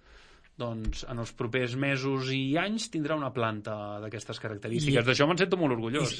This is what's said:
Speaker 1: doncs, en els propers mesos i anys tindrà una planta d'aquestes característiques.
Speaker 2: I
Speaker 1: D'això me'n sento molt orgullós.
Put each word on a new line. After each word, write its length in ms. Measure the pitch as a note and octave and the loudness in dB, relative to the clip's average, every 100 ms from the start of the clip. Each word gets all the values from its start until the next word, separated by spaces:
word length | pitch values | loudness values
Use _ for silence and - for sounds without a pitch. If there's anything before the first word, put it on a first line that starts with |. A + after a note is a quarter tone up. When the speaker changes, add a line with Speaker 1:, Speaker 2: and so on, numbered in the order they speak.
| - - - - - - | -20 -20 -20 -20 -20 -8
Speaker 1:
doncs, 480 | A#2+ A2 A2 - - | -6 -4 -4 -4 -6
en 100 | A#2+ | -6
els 140 | A2+ | -8
propers 420 | - A#2+ C3 B2 C3 | -6 -2 0 0 0
mesos 520 | C#3 C3+ C3+ C3+ C3 | 0 0 0 0 0
i 260 | C3+ C3+ D#3+ | 0 0 0
anys 320 | G3 A3 - | 0 -2 -2
tindrà 260 | D#3+ D3 D#3 | -2 0 0
una 160 | C3 | -2
planta 680 | A#2+ A2+ G#2+ A2 G#2+ G#2 G#2 | 0 0 0 -6 -6 -6 -8
d'aquestes 380 | G#2+ G#2 - - | -8 -8 -8 -8
característiques. 640 | A2 G2+ A2 A#2 D3 B2+ | -8 -6 -2 0 4 6
Speaker 2:
I 40 | A#2+ | 6
Speaker 1:
D'això 200 | B2 D3 | 6 6
me'n 120 | F3 | 6
sento 180 | F#3+ F#3 | 2 4
molt 160 | D3 | 2
orgullós. 400 | A#2 A2+ C#3+ D3 | 2 0 0 0